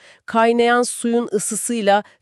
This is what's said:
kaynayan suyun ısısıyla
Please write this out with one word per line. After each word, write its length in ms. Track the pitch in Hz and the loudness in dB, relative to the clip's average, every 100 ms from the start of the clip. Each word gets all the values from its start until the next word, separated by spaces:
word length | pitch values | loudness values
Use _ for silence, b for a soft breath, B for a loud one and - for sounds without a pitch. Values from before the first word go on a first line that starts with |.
| b b - | b b -4
kaynayan 560 | 226 233 240 240 240 | 0 2 4 2 2
suyun 460 | 247 - 233 233 240 | 0 -4 -2 -2 -2
ısısıyla 720 | 208 - 214 - 233 196 202 - b | -4 -4 -6 -6 -2 2 2 0 b